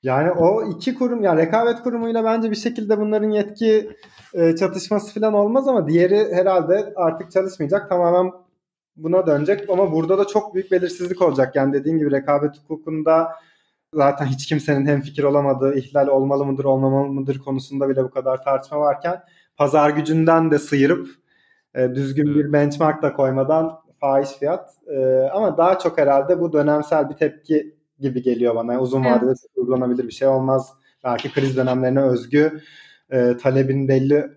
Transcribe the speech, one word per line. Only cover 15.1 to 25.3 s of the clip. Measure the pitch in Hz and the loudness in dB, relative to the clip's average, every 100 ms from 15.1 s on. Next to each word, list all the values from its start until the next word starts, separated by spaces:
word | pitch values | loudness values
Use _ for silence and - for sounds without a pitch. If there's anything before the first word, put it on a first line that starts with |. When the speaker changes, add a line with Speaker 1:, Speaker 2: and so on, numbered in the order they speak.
| - | -2
Speaker 1:
olamadığı, | 143 143 139 127 135 139 | 0 2 0 0 0 -2
ihlal | 131 143 139 | -2 0 2
olmalı | 135 135 139 139 | 2 2 -2 -2
mıdır, | 135 | -2
olmamalı | 135 131 135 135 139 | 0 2 2 0 -2
mıdır | 139 135 135 | -4 -6 -6
konusunda | 139 135 131 139 135 | -6 -8 -6 -4 -2
bile | 135 | -2
bu | 127 | -2
kadar | 135 131 131 | -4 -4 -4
tartışma | 143 135 - 147 | -2 -4 -4 -2
varken | 147 143 170 175 _ _ _ - | -2 -2 -6 -8 _ _ _ -2
pazar | 143 151 147 | 2 4 2
gücünden | 151 151 160 160 165 165 | 0 0 2 4 4 4
de | 147 | 0
sıyırıp, | - 143 139 180 - - _ _ _ _ _ - | 0 2 2 2 -4 -18 _ _ _ _ _ -4
e, | 127 127 | -2 -2
düzgün | 135 135 147 | -4 -2 0
Speaker 2:
Evet. | 147 | 0
Speaker 1:
bir | 147 | 2
benchmark | 147 147 143 156 151 | 2 0 0 0 0
da | 151 | -4
koymadan | 139 135 131 135 160 160 - _ _ | 0 0 0 0 0 -2 -8 _ _
fahiş | 139 139 143 | 0 0 -2
fiyat. | - 143 175 - _ - | -6 -4 -6 -8 _ -8
E, | 139 131 131 135 | -2 0 2 0